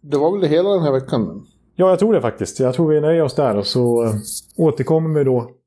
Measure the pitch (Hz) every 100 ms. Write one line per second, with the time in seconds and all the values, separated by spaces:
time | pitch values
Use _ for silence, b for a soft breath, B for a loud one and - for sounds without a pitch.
0 | 147 143 156 202 170 156 190 196 151 131
1 | 131 131 98 - - _ _ - 185 180
2 | 208 196 113 - 95 - 127 127 160 151
3 | 151 165 147 - 135 104 98 127 120 117
4 | 117 107 - - _ - 160 - 131 160
5 | 160 151 135 123 113 _